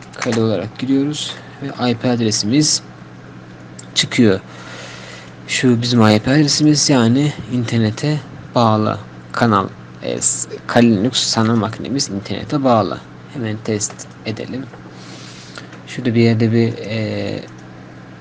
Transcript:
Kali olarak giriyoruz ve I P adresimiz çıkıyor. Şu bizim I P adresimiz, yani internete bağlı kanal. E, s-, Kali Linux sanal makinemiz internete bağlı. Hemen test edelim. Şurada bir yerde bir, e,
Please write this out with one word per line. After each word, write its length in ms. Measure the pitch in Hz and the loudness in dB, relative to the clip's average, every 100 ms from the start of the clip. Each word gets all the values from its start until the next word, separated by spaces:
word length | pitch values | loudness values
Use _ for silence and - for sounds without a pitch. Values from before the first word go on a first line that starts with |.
| - - | -16 -6
Kali 240 | 131 113 | -2 0
olarak 380 | 113 98 107 - | 2 0 -4 -6
giriyoruz 560 | 127 135 143 147 - - - - | 0 0 0 -4 -8 -10 -16 -12
ve 280 | 143 - 123 | -10 -2 -2
I 40 | |
P 160 | 117 131 | 0 0
adresimiz 720 | 120 110 101 104 139 151 - - - - - - - - - - - - | 2 0 0 0 2 2 0 -6 -20 -20 -20 -20 -20 -20 -20 -20 -20 -8
çıkıyor. 460 | - - - 113 95 - - - - - - - - - - - | -6 -2 4 4 4 -4 -18 -16 -16 -16 -16 -16 -18 -18 -16 -6
Şu 340 | - 127 117 | 0 2 2
bizim 260 | 120 120 107 | 2 4 6
I 100 | 107 | 6
P 120 | 127 | 4
adresimiz, 600 | 143 147 - 151 147 - | 2 4 4 4 4 4
yani 420 | 135 113 127 147 - - | 4 4 4 2 -2 -6
internete 680 | 123 113 117 107 107 147 151 - - - | -4 0 0 0 0 -2 -2 -6 -18 -4
bağlı 440 | 127 117 107 107 104 - - - | 2 4 4 0 -2 -8 -18 -8
kanal. 360 | - 117 101 95 - - - | 0 4 4 2 -8 -20 -10
E, 180 | 64 60 | -6 -4
s-, 280 | - - - - - | -4 -4 -8 -12 0
Kali 300 | 120 120 101 | 4 6 4
Linux 220 | 120 - | 2 0
sanal 380 | - 113 110 117 | -2 0 2 2
makinemiz 520 | 98 - - 139 135 | 0 -4 -6 -4 -4
internete 560 | 98 95 95 - 147 | -6 -6 -8 -4 0
bağlı. 340 | 131 110 92 - - - - | 2 2 2 -4 -12 -20 -14
Hemen 220 | 147 110 107 | -8 -6 -6
test 440 | - 107 - - - - - | -4 -4 -4 -10 -18 -12 -10
edelim. 380 | 110 - 262 - - - - - - - - - - - - - | -8 -8 -8 -10 -16 -20 -18 -18 -16 -16 -18 -18 -18 -18 -18 -14
Şurada 280 | - 123 | -4 0
bir 60 | 113 | 4
yerde 320 | 117 110 117 | 4 4 4
bir, 200 | 117 113 110 | 4 2 -2
e, 640 | 98 110 107 104 101 104 - - - - - - - - | -8 -6 -4 -4 -6 -8 -10 -18 -20 -20 -20 -20 -20 -20